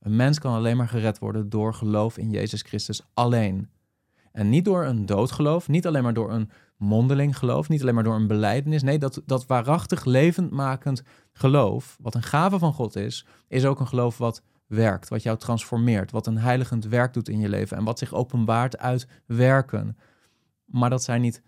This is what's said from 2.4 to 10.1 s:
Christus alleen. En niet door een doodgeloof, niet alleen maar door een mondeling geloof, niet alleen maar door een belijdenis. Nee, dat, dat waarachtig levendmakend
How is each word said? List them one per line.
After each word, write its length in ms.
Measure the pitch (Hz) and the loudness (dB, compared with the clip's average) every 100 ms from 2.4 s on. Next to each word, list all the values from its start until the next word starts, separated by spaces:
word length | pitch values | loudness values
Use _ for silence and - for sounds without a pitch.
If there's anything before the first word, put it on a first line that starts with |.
| 101 101 | -4 -6
Christus 400 | - 104 - 104 - | -8 -8 -6 -10 -8
alleen. 540 | - 120 120 107 95 101 _ _ _ _ _ _ | -2 2 2 0 -2 -8 _ _ _ _ _ _
En 160 | - 104 | -2 2
niet 160 | 135 | 2
door 200 | 185 185 | 2 0
een 220 | 147 117 98 | 0 -2 0
doodgeloof, 640 | 101 123 - 151 165 - | 0 0 0 0 0 0
niet 180 | 156 180 | 0 0
alleen 160 | 151 | 0
maar 120 | 123 | 0
door 180 | 113 104 | -2 -2
een 180 | 113 107 - _ _ | -4 -6 -10 _ _
mondeling 640 | 101 110 127 139 143 131 | 2 4 4 2 0 0
geloof, 300 | 123 131 156 | -2 -2 0
niet 120 | 156 | 0
alleen 120 | 131 | 2
maar 100 | 117 | 2
door 100 | 110 | 2
een 120 | 110 107 | 0 2
belijdenis. 560 | 107 107 117 143 156 | 2 2 0 0 0
Nee, 160 | 135 151 | 2 0
dat, 240 | 139 - - | -2 -6 -4
dat 200 | 131 127 | -4 0
waarachtig 580 | 127 117 160 104 175 | 0 2 0 0 -4
levendmakend 960 | - | 2